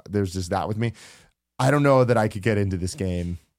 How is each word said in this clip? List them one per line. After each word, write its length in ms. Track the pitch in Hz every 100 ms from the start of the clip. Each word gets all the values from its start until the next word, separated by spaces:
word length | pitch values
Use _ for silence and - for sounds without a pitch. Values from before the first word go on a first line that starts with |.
| -
there's 240 | 101 95
just 180 | 92 87
that 160 | 95 82
with 80 | 107
me. 160 | 117 - - - _ _ _ -
I 120 | 131
don't 120 | 147
know 220 | 143 131
that 120 | 123 113
I 120 | 110
could 140 | 107
get 160 | 117 104
into 180 | 98 92
this 180 | 90
game 440 | - 95 90 87 85 _